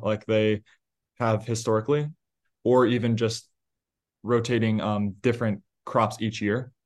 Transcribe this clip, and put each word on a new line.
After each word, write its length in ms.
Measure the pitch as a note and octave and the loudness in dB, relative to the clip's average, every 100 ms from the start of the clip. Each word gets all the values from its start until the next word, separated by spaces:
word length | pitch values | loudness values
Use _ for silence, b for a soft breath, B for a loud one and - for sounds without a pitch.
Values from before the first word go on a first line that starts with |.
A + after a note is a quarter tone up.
like 240 | A2 G#2 - | -4 -4 0
they 360 | A2 G#2+ G#2+ b b _ _ _ - | 2 2 0 b b _ _ _ -4
have 260 | A#2 A2 | 0 0
historically, 640 | A2+ A2+ A#2 A2 A2 D3 D3+ - _ _ _ _ | -2 -4 0 0 0 -2 -2 -10 _ _ _ _
or 220 | A#2+ B2+ A#2 | 2 4 4
even 300 | A#2+ A#2 A2+ | 2 0 0
just 320 | A2+ - - _ _ _ _ _ _ _ | 0 -4 -14 _ _ _ _ _ _ _
rotating, 580 | G#2 A#2+ A#2 A#2 A2+ G#2+ | -2 0 2 0 2 0
um, 360 | G#2 G#2 G#2 F#2 | -2 -2 -4 -2
different 420 | B2+ A#2+ A2+ G2 _ _ | -4 -2 -2 -4 _ _
crops 320 | - B2 G#2+ - | -2 0 0 0
each 200 | A2 - | -6 -4
year. 320 | G2+ A#2+ - _ | -2 -4 -6 _